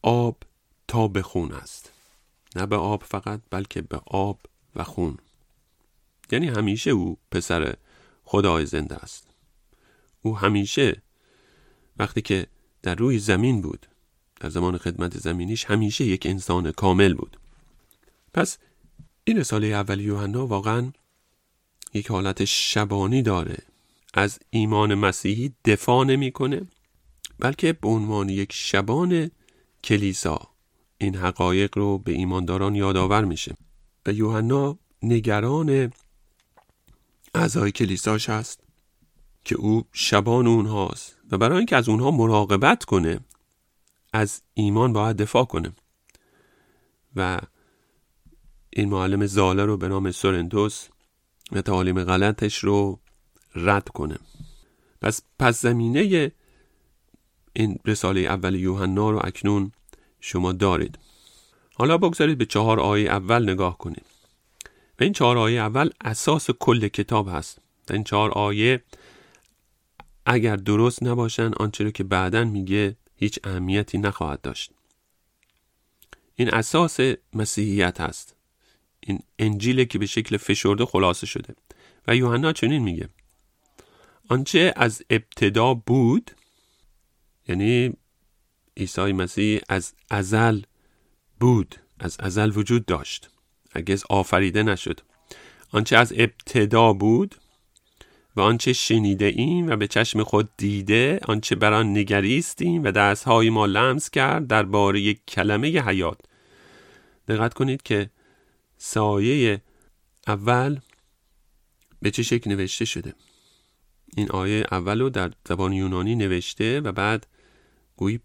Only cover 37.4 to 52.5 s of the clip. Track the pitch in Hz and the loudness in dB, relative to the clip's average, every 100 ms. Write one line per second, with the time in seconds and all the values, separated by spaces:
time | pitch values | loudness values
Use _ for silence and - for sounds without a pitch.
37.4 | 165 107 101 - 101 92 107 107 - 107 | -2 0 -2 0 -2 -2 0 0 -2 -6
38.4 | 113 - _ _ _ _ _ _ _ _ | -8 -14 _ _ _ _ _ _ _ _
39.4 | - - 104 113 - - - 104 107 123 | -6 -2 0 0 -2 -6 2 2 4 4
40.4 | 117 117 107 104 87 - - - - 98 | 6 4 2 -2 -4 -6 -16 -20 -4 0
41.4 | 113 180 233 131 117 110 135 147 113 107 | 2 2 2 2 2 2 2 2 4 2
42.4 | 101 98 139 233 - 95 80 95 - _ | 2 4 4 2 2 0 0 -2 -8 _
43.4 | _ _ _ _ _ _ _ 110 101 - | _ _ _ _ _ _ _ -4 -2 -4
44.4 | _ - 104 107 123 107 110 104 107 117 | _ -2 0 2 2 2 0 0 2 2
45.4 | 127 82 85 - _ _ _ _ _ _ | 2 -2 -6 -10 _ _ _ _ _ _
46.4 | _ _ _ _ _ _ _ - 92 92 | _ _ _ _ _ _ _ -4 -2 -4
47.4 | - _ _ _ _ _ _ _ _ _ | -8 _ _ _ _ _ _ _ _ _
48.4 | _ _ _ - 104 98 95 101 101 101 | _ _ _ -4 -2 0 0 0 0 2
49.4 | 92 95 104 101 92 95 95 - 98 92 | 2 4 2 0 -2 -2 -4 0 0 0
50.4 | 85 104 104 - - _ _ _ _ _ | 0 0 0 -4 -16 _ _ _ _ _
51.4 | - 98 98 92 92 92 90 92 104 107 | -8 -6 0 0 2 0 2 2 2 0
52.4 | 107 | -2